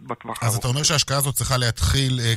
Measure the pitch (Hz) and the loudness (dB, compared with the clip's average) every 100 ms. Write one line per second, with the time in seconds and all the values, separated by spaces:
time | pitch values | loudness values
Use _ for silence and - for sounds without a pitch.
0 | 127 120 117 113 117 113 127 131 151 151 | -10 -10 -8 -4 -2 0 0 0 2 0
1 | - 139 139 127 - 127 123 - - 135 | 0 0 0 -2 0 2 2 2 2 2
2 | 135 127 117 | 2 0 0